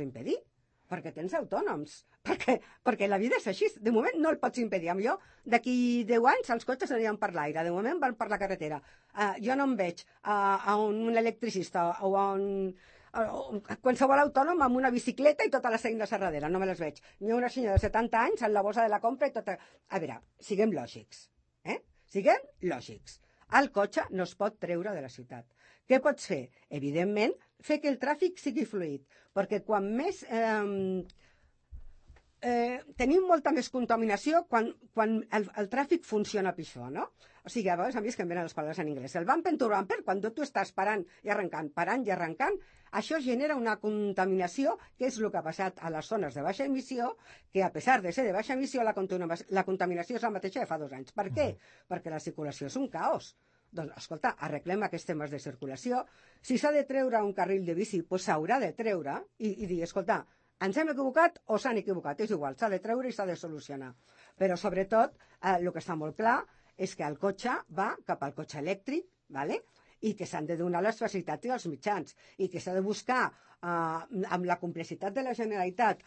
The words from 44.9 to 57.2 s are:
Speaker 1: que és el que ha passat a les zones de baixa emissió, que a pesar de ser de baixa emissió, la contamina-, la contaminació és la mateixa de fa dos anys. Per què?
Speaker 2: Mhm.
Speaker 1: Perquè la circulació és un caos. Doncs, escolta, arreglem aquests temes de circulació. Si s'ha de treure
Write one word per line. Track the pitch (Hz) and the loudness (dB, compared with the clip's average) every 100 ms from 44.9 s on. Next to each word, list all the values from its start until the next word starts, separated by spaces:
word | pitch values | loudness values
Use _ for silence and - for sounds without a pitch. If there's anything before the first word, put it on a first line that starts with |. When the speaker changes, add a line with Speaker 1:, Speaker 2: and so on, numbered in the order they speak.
| - | -4
Speaker 1:
que | 254 | -4
és | 214 | -2
el | 214 | -2
que | 180 | -2
ha | 160 | -4
passat | 165 185 - | -4 -4 -4
a | 165 | -6
les | 156 - | -6 -4
zones | 220 151 143 | -4 -2 -2
de | |
baixa | 156 196 277 | -2 -2 -2
emissió, | 262 - 247 240 453 - - _ | -2 -4 -4 -4 -4 -16 -20 _
que | 190 | 0
a | 185 | 0
pesar | 156 233 254 | 0 2 2
de | 180 | 2
ser | 214 233 | 0 0
de | 185 | 0
baixa | 220 | 0
emissió, | 262 269 254 | -2 -2 0
la | 220 | 0
contamina-, | 202 190 185 170 170 - | 0 0 -2 -2 -4 0
la | 190 185 | 0 2
contaminació | 185 180 175 170 233 | 0 0 -2 -4 -2
és | 226 | -2
la | 190 | -2
mateixa | 190 269 | -4 -4
de | 208 | -4
fa | 160 | -4
dos | 143 | -6
anys. | 131 131 | -10 -10
Per | 208 196 | -6 -2
què? | 131 185 | 0 0
Speaker 2:
Mhm. | - - - - | -2 -12 -20 -8
Speaker 1:
Perquè | 170 165 | -6 -6
la | 156 | -6
circulació | 170 156 147 - 139 | -8 -6 -8 -6 -6
és | 254 | -4
un | 269 | -4
caos. | 165 220 214 - - _ _ _ | -2 0 0 -4 -20 _ _ _
Doncs, | 170 151 - | -10 -10 -10
escolta, | - 156 247 - | -12 -2 -2 -2
arreglem | 156 143 175 196 | -4 -4 -2 -2
aquests | 196 165 - | -2 -4 -4
temes | 156 147 | -4 -4
de | 143 | -8
circulació. | 143 127 139 135 247 247 - _ - _ - | -10 -10 -10 -6 -2 -2 -4 _ -20 _ -2
Si | 247 | 2
s'ha | 294 294 | 4 4
de | |
treure | 277 269 262 226 | 2 2 2 2